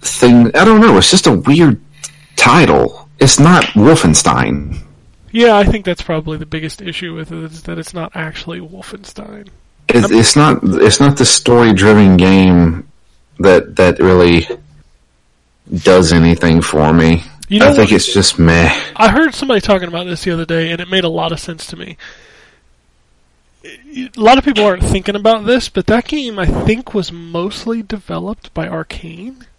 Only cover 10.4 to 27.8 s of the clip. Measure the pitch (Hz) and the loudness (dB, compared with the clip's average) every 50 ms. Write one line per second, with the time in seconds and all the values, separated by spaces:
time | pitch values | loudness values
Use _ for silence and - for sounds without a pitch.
10.4 | 147 151 - - - - 92 - - 107 104 - 139 143 143 - 127 - - - | 2 2 0 0 -2 -4 0 2 2 2 2 2 2 0 2 0 0 0 0 -2
11.4 | - - 123 120 120 117 107 95 98 107 107 104 104 95 92 90 90 92 95 95 | 0 2 2 4 4 4 2 2 4 4 4 6 6 6 4 4 4 4 4 4
12.4 | 95 92 90 87 87 82 80 80 - _ _ _ _ _ _ _ _ _ _ _ | 4 4 4 4 2 2 0 -4 -12 _ _ _ _ _ _ _ _ _ _ _
13.4 | 87 98 90 85 - - - - 95 90 87 - - 92 92 90 90 85 87 85 | 2 4 4 4 2 0 -2 0 2 2 2 2 2 2 4 4 4 4 2 2
14.4 | 82 - - - _ _ _ - _ _ _ _ _ _ _ _ _ _ _ _ | 0 -4 -10 -14 _ _ _ -20 _ _ _ _ _ _ _ _ _ _ _ _
15.4 | _ _ _ _ _ _ - 90 78 92 92 92 92 80 85 85 80 82 85 85 | _ _ _ _ _ _ -10 -2 2 4 4 4 4 2 2 2 4 2 2 0
16.4 | - 85 80 85 80 - - 78 76 76 78 85 82 80 82 82 - - - - | 0 0 0 0 0 -2 -2 0 0 2 2 2 2 2 0 0 -2 -10 -20 -20
17.4 | - - 190 208 - - 285 277 220 101 107 92 - - - 98 95 - - - | -12 -6 -2 2 2 2 4 4 2 2 2 0 0 0 -2 0 0 0 0 0
18.4 | 82 82 82 85 82 80 - - - - - - 220 226 214 262 320 311 - - | 2 2 2 2 2 0 -2 -4 -10 -14 -4 0 0 0 2 2 0 -2 -2 -6
19.4 | - 269 247 202 - - 208 190 180 175 170 170 180 180 175 160 - 190 170 165 | -6 -2 -2 -2 0 0 -2 -2 -2 -6 -10 -10 -10 -10 -10 -8 -6 -6 -6 -6
20.4 | 165 156 165 165 165 165 170 170 175 175 190 190 175 170 160 165 165 165 170 151 | -6 -4 -4 -4 -4 -4 -6 -10 -10 -6 -4 -4 -4 -4 -4 -6 -6 -6 -8 -10
21.4 | - - 170 160 - - - 165 170 - 165 _ - - - _ _ _ _ _ | -12 -16 -16 -16 -16 -20 -18 -18 -18 -20 -20 _ -20 -20 -20 _ _ _ _ _
22.4 | _ _ _ _ _ _ _ _ _ _ _ _ _ _ _ _ _ _ _ _ | _ _ _ _ _ _ _ _ _ _ _ _ _ _ _ _ _ _ _ _
23.4 | _ _ _ _ _ - - 240 247 285 302 262 254 254 _ - 220 220 247 269 | _ _ _ _ _ -20 -20 -20 _ -20 -16 -16 -16 -16 _ -2 2 2 2 2
24.4 | - 294 262 208 208 208 185 180 - - - 190 185 - 202 208 202 220 226 220 | 2 -2 -2 0 0 0 0 0 -2 -2 -2 -4 -4 -6 -8 -2 0 0 0 0
25.4 | 208 214 247 262 226 - _ 190 180 - 208 240 240 - - 302 277 240 220 202 | 0 -2 -2 -2 -2 -4 _ -6 -2 -2 -2 -2 -2 -4 -8 -8 -8 -8 -8 -4
26.4 | 180 151 - - - - 220 226 254 - - 214 180 - 170 170 170 170 170 170 | -4 -4 -2 -2 -2 -2 -4 -4 -6 -8 -8 -8 -8 -8 -12 -18 -18 -12 -8 -8
27.4 | 175 196 208 - - 226 226 233 | -8 -8 -10 -10 -10 -8 -8 -8